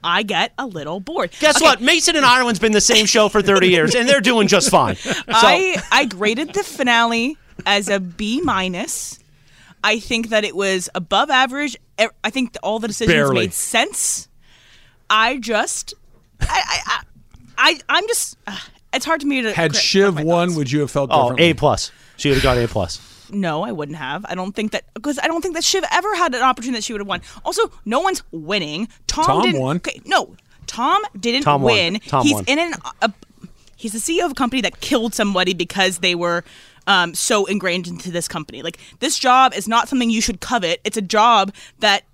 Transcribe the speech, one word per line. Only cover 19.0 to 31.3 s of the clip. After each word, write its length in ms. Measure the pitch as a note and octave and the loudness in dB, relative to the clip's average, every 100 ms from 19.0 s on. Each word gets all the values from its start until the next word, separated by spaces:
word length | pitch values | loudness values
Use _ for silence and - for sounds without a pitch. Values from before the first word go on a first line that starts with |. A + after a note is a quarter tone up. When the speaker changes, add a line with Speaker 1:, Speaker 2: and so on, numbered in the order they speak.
Speaker 1:
hard 160 | - D#4+ | -2 -2
to 40 | C#4+ | 0
me 160 | C4+ | -2
to 100 | A3+ | -2
Speaker 3:
Had 200 | F3 D#3+ | 0 0
Speaker 1:
cri-, 80 | D3 | 0
Speaker 3:
Shiv 340 | - F#3+ G3 | 0 4 2
Speaker 1:
put 100 | D#3 | 2
my 0 | |
Speaker 3:
won, 240 | D3+ F3 F3+ | 0 2 2
Speaker 1:
thoughts. 80 | E3 | -2
Speaker 3:
would 140 | C3+ | -2
you 80 | D3 | -2
have 100 | C#3+ | 0
felt 200 | D3 C3+ | -2 2
Speaker 2:
Oh, 180 | D#3 B2 | 2 2
Speaker 3:
differently? 200 | B2+ E3+ | 4 2
Speaker 2:
A 40 | |
plus. 360 | D#3 D3 G#2 - - - - | 4 2 2 -4 -12 -20 -4
She 120 | C#3+ | 0
would 80 | C3+ | 2
have 60 | |
got 140 | C3+ B2 | 4 2
A 100 | A#2 | 0
plus. 400 | A2 F2 - - - - | -2 -4 -6 -16 -20 -10
Speaker 1:
No, 320 | G3+ F3+ D3+ | -4 -2 -2
I 100 | G#3+ | -4
wouldn't 260 | F#3 D3 D#3 | -6 -8 -8
have. 260 | C3+ D3+ G#3 | -8 -8 -8
I 60 | |
don't 200 | F#3 F#3 | -8 -6
think 180 | A3 G#3+ | -6 -6
that, 120 | - - - | -6 -10 -8
'cause 160 | C4+ C4+ | -6 -2
I 40 | D#4 | -2
don't 140 | E4 | -2
think 140 | F#4 | -4
that 100 | D#4+ | -2
Shiv 180 | - F#4+ - | 0 0 0
ever 240 | E4+ F#4+ | 0 0
had 200 | F#4+ E4+ | 0 0
an 80 | B3 | 2
opportunity 360 | C4 B3+ A#3+ A#3+ | 0 0 -4 -6
that 60 | |
she 80 | - | -6
would 80 | G#3+ | -8
have 80 | G3+ | -6
won. 140 | F3 - - | -8 -8 -10
Also, 180 | - F4+ A4+ - | -6 -2 -2 -4
no 160 | - B3 | -2 0
one's 220 | F#4+ F#4 - | 0 -4 -8
winning. 580 | E3 D#3 G3+ D3+ D3+ A3 _ - | -14 -4 -4 -4 -6 -8 _ -8
Tom 180 | - | -2
Speaker 3:
Tom 180 | D#4+ D#3+ | 2 2
Speaker 1:
didn't, 180 | G#3+ D3+ | 2 0
Speaker 3:
won. 160 | B2+ E3+ | -2 -2
Speaker 1:
okay, 220 | - - | -4 -10
no, 320 | - F4 G3 - _ _ - | -2 -2 -2 -12 _ _ -14
Tom 360 | - C4 F#4+ G#4+ G3 | -4 0 0 -2 -6
didn't 240 | A#3 | -2